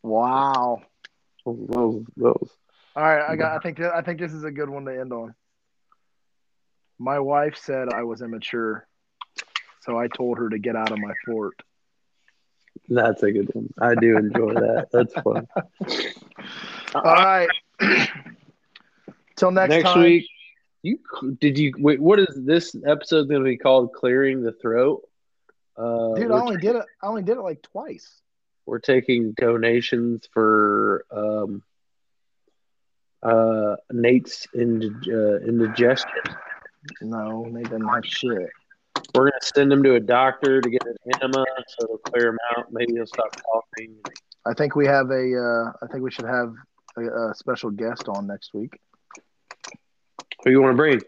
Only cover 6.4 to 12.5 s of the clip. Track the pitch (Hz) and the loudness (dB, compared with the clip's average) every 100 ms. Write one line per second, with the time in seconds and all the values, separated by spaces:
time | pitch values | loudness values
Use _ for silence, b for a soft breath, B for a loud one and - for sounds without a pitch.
6.4 | _ _ _ _ _ _ 123 143 139 143 | _ _ _ _ _ _ -6 -4 0 0
7.4 | 147 - - 135 123 120 120 113 120 113 | 0 -6 -8 -6 -4 -6 -6 -10 -12 -12
8.4 | - 120 113 107 _ _ _ _ - - | -8 -4 -4 -6 _ _ _ _ -18 -18
9.4 | - - - _ - 117 120 - 123 120 | -14 -14 -16 _ -8 -4 -6 -4 -6 -4
10.4 | 120 107 117 113 110 110 104 - - 113 | -4 -4 -6 -4 -4 -4 -8 -10 -8 -6
11.4 | 101 - - _ _ _ _ _ _ _ | -6 -10 -20 _ _ _ _ _ _ _
12.4 | _ | _